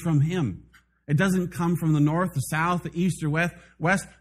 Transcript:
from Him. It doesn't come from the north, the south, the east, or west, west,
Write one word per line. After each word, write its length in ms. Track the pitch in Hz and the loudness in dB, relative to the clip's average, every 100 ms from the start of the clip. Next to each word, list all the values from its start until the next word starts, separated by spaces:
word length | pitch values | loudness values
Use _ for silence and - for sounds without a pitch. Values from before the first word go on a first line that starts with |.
from 180 | 170 147 | 2 2
Him. 440 | 151 180 123 85 - _ _ _ - | 2 0 -2 -6 -14 _ _ _ -2
It 80 | 147 | 2
doesn't 360 | 190 185 175 | 2 0 -2
come 240 | - 170 165 | -2 -2 0
from 180 | 160 | 2
the 60 | 151 | 4
north, 340 | 147 160 180 | 2 2 -2
the 60 | 147 | -4
south, 420 | - 156 170 180 | -4 -2 0 -2
the 80 | 170 | -4
east, 300 | 170 185 165 | -2 -2 0
or 80 | 156 | -2
west, 240 | 151 175 - - - | 0 -2 -4 -18 -4
west, 280 | 160 196 - - | 0 0 -2 -6